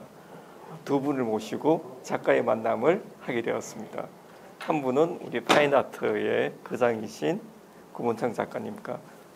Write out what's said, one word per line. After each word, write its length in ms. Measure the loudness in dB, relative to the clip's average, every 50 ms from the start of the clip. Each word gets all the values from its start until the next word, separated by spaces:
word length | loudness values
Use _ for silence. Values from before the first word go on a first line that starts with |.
| -6 -10 -18 -20 -20 -20 -20 -20 -20 -20 -20 -20 -18 -16 -16 -12 -4
두 160 | 0 0 0
분을 240 | 2 0 0 0 0
모시고 760 | 0 0 -2 -2 -4 -6 0 2 2 2 2 0 -6 -14 -16
작가의 420 | -8 -6 -6 0 2 4 4 4 4
만남을 600 | 2 2 2 2 0 0 4 4 4 4 2 0 -8 -16 -12
하게 220 | -8 -4 -4 -2 -2
되었습니다. 640 | -2 -2 -4 -4 -8 -10 -12 -12 -10 -10 -10 -10 -10 -14 -20 -20 -20 -20 -20 -20 -20 -18 -8
한 240 | -4 -2 -2 0
분은 380 | 0 2 4 4 4 2 2 -4
우리 200 | -8 -6 -6 -4
파인아트의 1120 | 0 4 6 6 6 6 6 4 4 2 -2 -4 -2 0 0 0 0 0 2 2 0 0 -2 -8 -10
거장이신 760 | -10 -2 2 2 2 2 0 -4 -8 -8 -4 -2 0 0 -2 -4 -10 -18 -20 -20 -20 -20 -20 -20 -16 -10
구문창 400 | -4 -2 -2 0 0 -2 -2 -2
작가님과 680 | -2 -4 -4 -6 -8 -8 -8 -10 -10 -10 -10 -10 -10 -12 -16 -20 -20 -20 -20 -20